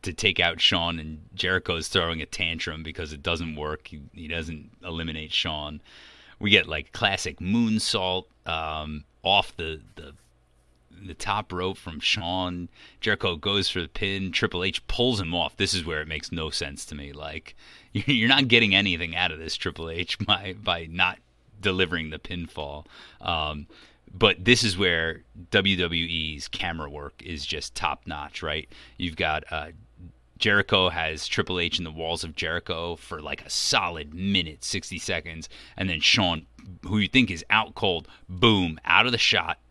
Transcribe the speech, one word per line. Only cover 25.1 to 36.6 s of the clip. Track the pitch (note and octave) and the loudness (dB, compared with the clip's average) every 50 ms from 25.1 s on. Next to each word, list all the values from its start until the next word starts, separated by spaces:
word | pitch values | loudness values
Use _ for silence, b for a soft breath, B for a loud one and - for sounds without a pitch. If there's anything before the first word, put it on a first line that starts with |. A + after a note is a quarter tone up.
| D#2+ - - _ _ - F2 - | -4 -8 -14 _ _ -20 -12 2
W | - G#2 G2 G2 F#2+ | 2 2 4 4 2
W | F2+ F2 E2+ E2+ E2+ E2 | 2 0 0 0 -2 -2
E's | E2 E2+ E2 D#2 D#2 D#2 C#2 - | -2 -2 -4 -4 -4 -6 -8 -10
camera | - - - - F2+ E2+ D#2+ D#2 C#2+ | -10 -8 -6 -4 -4 -4 -4 -6 -8
work | D2 D2 C#2+ C#2 _ - - | -8 -10 -12 -12 _ -14 -12
is | - E2+ D2 C#2+ | -10 -8 -8 -6
just | - - D2 - - - | -6 -6 -6 -6 -8 -6
top | - - D#2+ C#2 - _ | -2 -2 -2 -2 -4 _
notch, | E2 D#2+ D2 C#2+ D2 - - | -10 -8 -8 -8 -10 -10 -8
right? | - D#2 D2+ D#2+ D#2 - B B B B B | -4 -4 -4 -4 -6 -10 B B B B B
You've | B F2 E2+ D#2+ | B -6 -6 -2
got, | D#2 F2 D#2+ D#2 D#2 D2+ - | 0 0 0 0 0 -2 -4
uh, | E2+ D#2 D2+ D#2+ E2 E2+ - _ _ - F2+ F2 - _ _ _ _ - | -8 -8 -8 -8 -14 -20 -20 _ _ -20 -20 -20 -20 _ _ _ _ -2
Jericho | - G#2+ G2+ G2+ G2 - - G2 F#2 F2+ | 2 4 4 4 4 4 4 4 4 4
has | D#2+ E2+ E2 D#2+ D#2+ D2+ - | 2 0 -2 -2 -4 -4 -4
Triple | - - - F#2+ - F#2 F2+ | -4 -2 -2 -2 -2 0 -2
H | E2+ E2+ - | -2 0 -2
in | - F2 | -4 -4
the | D#2+ | -6
walls | D#2 D#2 E2 E2 E2+ E2 - | -6 -6 -4 -2 -2 -2 -4
of | E2 D2+ | -8 -6
Jericho | - - D#2+ E2 F2 - - F2+ E2 E2+ E2+ E2+ | -6 -4 -2 -4 -4 -4 -4 -6 -4 -4 -6 -6
for, | D#2 - - - D2+ | -8 -10 -12 -12 -10
like, | D2+ C#2+ C#2 - - | -6 -8 -8 -8 -8
a | - | -6
solid | - - - - - B2 F#2+ F2 F2 D#2+ D2+ D2 D#2 | -4 -2 0 2 2 2 2 2 -4 -6 -10 -10 -8
minute, | E2+ F#2 G2 G2+ F#2+ E2+ D#2+ D2+ - - | -4 0 2 2 2 0 -2 -8 -10 -8
sixty | - - G2+ - - F#2 | -6 -6 -4 -6 -6 -10
seconds, | D#2+ - - F#2+ E2 D#2 E2+ E2 E2 D#2 - B B B B B | -8 -4 -4 -4 -4 -4 -8 -12 -12 -12 -14 B B B B B
and | B F#2+ F#2+ | B -2 -2
then | E2+ E2 | 0 2
Sean, | - - - B2 G2+ F2 E2+ D#2+ - - _ - | 4 4 6 6 4 2 2 0 -4 -10 _ -20